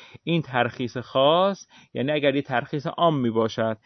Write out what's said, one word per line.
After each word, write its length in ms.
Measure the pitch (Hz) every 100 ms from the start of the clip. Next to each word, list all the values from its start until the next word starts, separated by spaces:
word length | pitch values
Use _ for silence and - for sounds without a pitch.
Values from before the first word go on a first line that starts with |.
| - -
این 180 | - 170
ترخیص 560 | 135 127 120 - 123 131
خاص 720 | 117 131 139 165 196 190 - - -
یعنی 180 | 123 131
اگر 240 | 151 139 135
یه 60 |
ترخیص 460 | 139 123 135 151 147
عام 320 | - 170 147
میباشد، 580 | 120 113 113 - 113 110